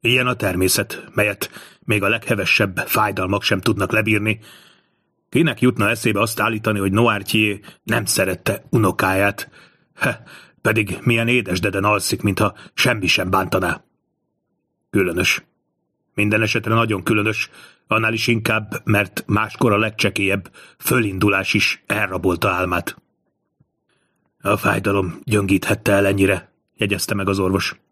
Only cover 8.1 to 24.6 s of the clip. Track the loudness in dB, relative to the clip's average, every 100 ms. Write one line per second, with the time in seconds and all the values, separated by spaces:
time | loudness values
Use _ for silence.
8.1 | 0 0 0 -4 -4 0 2 2 2 0
9.1 | 2 0 0 -12 -16 -20 _ _ -6 -4
10.1 | -4 -12 -20 -20 _ 0 0 -2 -2 0
11.1 | 2 2 0 0 -2 -2 0 0 0 0
12.1 | -2 -2 0 0 -2 -18 -2 0 0 0
13.1 | 0 2 0 0 -2 -2 -4 _ _ _
14.1 | _ _ _ _ _ _ _ _ 0 0
15.1 | 0 -2 -2 -6 _ _ _ _ _ _
16.1 | -2 0 2 0 -2 0 0 2 -2 0
17.1 | 0 0 -2 -8 -12 -20 _ _ -2 0
18.1 | -2 0 0 0 -2 -4 -10 0 0 0
19.1 | -6 -4 -2 -2 0 2 2 0 0 -2
20.1 | 0 -2 -2 -4 -20 -20 _ -2 0 0
21.1 | 0 2 2 0 0 0 -4 _ -4 -2
22.1 | -2 0 0 0 -2 -2 -2 -4 -12 _
23.1 | _ _ _ _ _ _ _ _ _ _
24.1 | _ _ _ -4 -2